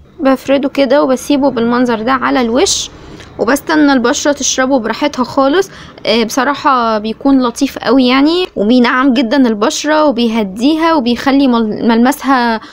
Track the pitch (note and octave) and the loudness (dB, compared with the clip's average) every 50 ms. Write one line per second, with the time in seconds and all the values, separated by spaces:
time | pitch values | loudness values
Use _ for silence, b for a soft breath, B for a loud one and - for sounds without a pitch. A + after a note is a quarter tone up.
0 | - - _ F4+ C#4+ C4+ C4 - - C4 C#4 C#4+ C#4+ C4 - C#4 C#4 A3+ C#4 D4 | -20 -20 _ -4 -2 0 0 0 0 0 0 0 0 -2 0 0 0 2 2 2
1 | D#4 C4 B3+ B3 - - C#4+ C4 C#4+ C4+ B3+ A#3 A#3 A#3 A#3+ B3 B3+ A#3+ A#3 G#3 | 2 0 -2 -2 -2 -2 0 0 0 0 0 0 -2 0 0 0 0 0 -2 -2
2 | A3 B3+ C4+ B3 B3 C4 C#4 C4 A#3+ A3+ A#3 C#4 G4+ G4 - - - - - B | -2 -2 -2 -2 -2 -2 0 0 0 0 0 0 0 0 -2 -4 -8 -10 -14 B
3 | B B B B B B B - - A3+ C#4 C#4 - - D#4+ D4+ D4 C#4+ C#4 B3+ | B B B B B B B -4 -2 -2 -2 -2 -2 -2 0 2 2 2 2 2
4 | A3+ A#3+ C#4+ - - D4 C#4+ C#4+ B3+ - - - C4 C4 C#4 B3 G#3+ A3 A3 - | 0 0 -2 -2 -2 -2 -2 -2 -4 -4 -2 -2 0 0 0 0 -2 -4 -4 -4
5 | D4 D4 - B3+ A#3 - - C#4 C4+ E4 F#4 F#4+ F#4+ - B B B B B B | -4 -4 -2 -4 -6 -4 0 0 0 2 2 0 -2 -4 B B B B B B
6 | - - A3 A#3 A3 A3+ - C4+ B3 C#4+ C#4 - - D4 C4 B3 A#3 A3+ A3 G#3+ | -2 -2 0 0 0 -2 0 -2 0 0 -2 0 0 0 2 2 0 0 -2 -2
7 | G#3+ A3 G#3+ - - C#4 C#4 C4 B3+ A#3 - - C#4 C4 - - - A3 B3 C4+ | -4 -6 -6 -2 0 2 2 2 2 0 -2 -2 -4 -4 -4 -4 -2 2 2 4
8 | B3 B3 B3+ C4+ C#4+ D#4 E4+ F4+ F#4 - - - G3+ G#3+ B3+ B3+ A#3+ B3 C4 B3+ | 4 4 4 4 2 2 2 0 -2 -4 -4 -2 0 2 4 4 4 2 2 2
9 | C4+ C#4+ A3+ - A#3 G#3+ C4 C#4 B3+ A#3 A3 G#3 A3+ D#4 D4+ - - D4 D#4 D#4 | 2 2 2 0 0 0 2 2 2 2 0 0 -2 -2 -2 -2 -2 0 0 2
10 | D4+ D4 G#3 A#3+ A#3 A3+ A3 A#3 G3+ F#3+ F#3 A3+ A#3 D4 D#4+ D#4 E4 - E4 - | 2 0 0 0 0 -2 0 -2 -4 -4 -4 -2 0 0 0 0 0 0 0 0
11 | A3+ A#3+ A#3+ A#3+ - C#4 C4 C#4 C#4+ B3+ A#3 A#3 A3 G#3+ - - - A#3 A3+ A3+ | 0 -2 -2 -2 0 0 2 2 4 2 2 2 0 -2 -4 -2 0 2 2 4
12 | A#3 A3+ - - B3 C4 C#4 B3 A#3+ A#3 A3+ A3 B B | 2 2 0 0 0 0 0 2 0 0 -2 -4 B B